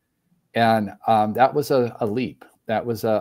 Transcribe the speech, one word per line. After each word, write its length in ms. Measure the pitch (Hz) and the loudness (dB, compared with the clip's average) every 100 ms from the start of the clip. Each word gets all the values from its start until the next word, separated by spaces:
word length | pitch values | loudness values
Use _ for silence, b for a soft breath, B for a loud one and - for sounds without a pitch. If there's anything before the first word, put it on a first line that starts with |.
| _ _ _ _ _ 113 | _ _ _ _ _ 0
And, 340 | 113 113 101 - - | 2 2 0 -6 0
um, 280 | 110 107 | 2 2
that 200 | 107 127 | 2 2
was 160 | 147 135 | 2 0
a, 260 | 139 120 - | 0 0 -4
a 60 | 113 | -4
leap. 380 | 110 110 - - _ - | -2 -6 -8 -20 _ -6
That 180 | 107 | -4
was 200 | 120 110 | -4 -4
a, 120 | 113 107 | -2 -2